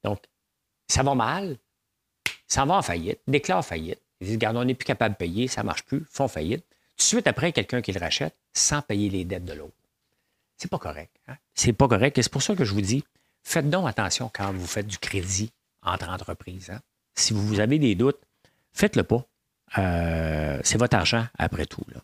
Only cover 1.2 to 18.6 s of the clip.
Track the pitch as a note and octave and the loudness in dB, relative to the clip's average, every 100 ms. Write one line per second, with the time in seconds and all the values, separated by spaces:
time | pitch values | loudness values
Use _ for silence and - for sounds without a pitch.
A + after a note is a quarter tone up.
1.2 | A2+ E3+ G3 C3 _ _ _ _ _ _ | 0 -2 -6 -10 _ _ _ _ _ _
2.2 | - - _ - C3+ F#3+ C#3 E2+ E2+ - | -10 -10 _ 0 4 2 0 -4 -4 -6
3.2 | - C3+ - F#3 - E2 F2 - _ _ | 0 0 2 -2 -2 -6 -6 -10 _ _
4.2 | F#2 A2 A2 A#2 B2 B2+ - B2 A2 G2+ | -4 0 0 2 0 -2 -2 0 0 0
5.2 | F2 F#2+ B2+ - G2 E2+ - C#3 D#3+ - | -4 -2 -2 -2 -4 -6 -4 -4 -4 -4
6.2 | C3+ D#2 D#2+ C#3 _ _ _ - - A3+ | -2 -2 -4 -4 _ _ _ 0 2 4
7.2 | D3+ - F3 B2 G2 B2 G2+ F#2+ E2+ - | 2 2 0 0 0 -4 -2 -4 -2 -2
8.2 | D3+ _ _ - - D3 - G2+ G#2 F#2+ | -4 _ _ -2 0 0 -2 0 0 -2
9.2 | F2 F#2 F2 D2+ D2+ _ _ _ _ _ | -4 -6 -8 -12 -14 _ _ _ _ _
10.2 | _ _ _ _ - F3+ E2+ D2+ E2 _ | _ _ _ _ -6 -6 -6 -10 -14 _
11.2 | - C3+ _ - B2 G#2+ C3+ G#2 C3+ C3 | -20 -20 _ 2 2 6 6 6 4 2
12.2 | A#2+ C3+ - F#3+ A#2 G2+ G2 C3 - _ | 0 0 0 0 2 2 2 0 -2 _
13.2 | _ _ - E3+ D3 F3 E3 G#2+ F#2+ - | _ _ -2 0 2 2 0 -2 -2 -2
14.2 | A#2 - G2 F#2+ F2 A2 G#2 F#2+ - G2+ | -4 -4 -4 -4 -4 -6 -6 -8 -4 -4
15.2 | F2+ F#2+ A2 _ _ _ F2 F2+ F2 F#2 | -2 -4 -4 _ _ _ -4 -4 -6 -10
16.2 | - E2+ - F#2 F#2 F#2+ _ _ _ - | -10 -12 -12 -14 -12 -14 _ _ _ -2
17.2 | - G#2+ G#2 G#2 A2 D#3 C3+ F#2 B2+ - | 0 2 2 2 4 4 4 4 2 2
18.2 | _ _ _ _ | _ _ _ _